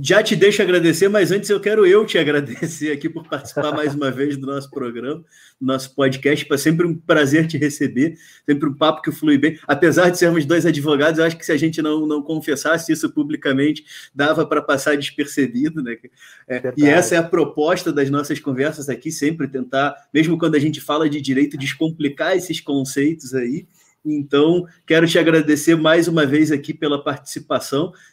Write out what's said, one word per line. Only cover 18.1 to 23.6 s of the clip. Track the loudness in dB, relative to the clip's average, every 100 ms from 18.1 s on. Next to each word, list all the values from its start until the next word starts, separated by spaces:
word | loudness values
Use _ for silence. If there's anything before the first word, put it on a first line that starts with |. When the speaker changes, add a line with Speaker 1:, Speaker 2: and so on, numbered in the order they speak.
| -2 -4 -6
Speaker 1:
conversas | -4 -2 -2 -4 -8
aqui, | -8 -8
sempre | -4 -2 -2 -6
tentar, | -6 -4 -2 -2 -4 _
mesmo | 0 0 0
quando | 0
a | 0
gente | 0 -4
fala | -4 -2 -2
de | -2
direito, | -2 0 0 -2
descomplicar | -8 -4 -6 -2 -6 -2 -2 -2
esses | -2 -8
conceitos | -4 -4 -2 -2 -2 -2 -6
aí. | -6 -4 -6